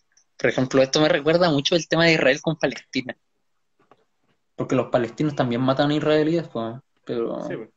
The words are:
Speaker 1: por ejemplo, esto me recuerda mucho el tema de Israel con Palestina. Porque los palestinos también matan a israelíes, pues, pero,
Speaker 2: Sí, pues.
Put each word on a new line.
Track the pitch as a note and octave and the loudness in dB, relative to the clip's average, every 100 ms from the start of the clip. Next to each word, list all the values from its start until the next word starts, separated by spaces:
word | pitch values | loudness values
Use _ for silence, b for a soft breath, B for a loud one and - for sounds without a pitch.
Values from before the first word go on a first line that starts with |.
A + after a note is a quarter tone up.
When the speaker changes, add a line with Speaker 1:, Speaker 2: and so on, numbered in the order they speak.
| _ _ _ - | _ _ _ -4
Speaker 1:
por | B2+ | -2
ejemplo, | C3+ B2+ C3+ | 0 0 2
esto | C3 D#3 | 2 4
me | D3+ | 2
recuerda | F3 C#3+ E3+ F3+ | 2 2 2 2
mucho | C#3+ C#3 | 2 0
el | E3+ - | -2 0
tema | E3 | 2
de | E3 | 4
Israel | D#3+ C3 C#3+ | 4 2 2
con | E3 D#3 | -2 -2
Palestina. | C#3+ A#2+ - C3 B2+ - _ _ _ _ _ _ _ - _ _ _ _ _ | -4 -4 -8 -8 -8 -14 _ _ _ _ _ _ _ -20 _ _ _ _ _
Porque | - A#2+ B2+ | -10 -2 -2
los | A#2+ | 0
palestinos | F#3 F3 - D3+ | -2 -2 -2 -4
también | C#3+ B2+ A#2+ | -2 -2 0
matan | C3 C3+ D3 | 0 0 0
a | |
israelíes, | D3+ D3+ D3+ D3+ E3 D3+ | 0 2 2 2 -2 -4
pues, | A#2 A2+ B2+ - _ - | -8 -8 -10 -18 _ -8
pero, | A#2+ A#2 - | -6 -4 -6
Speaker 2:
Sí, | - - | -8 -10
pues. | - | -12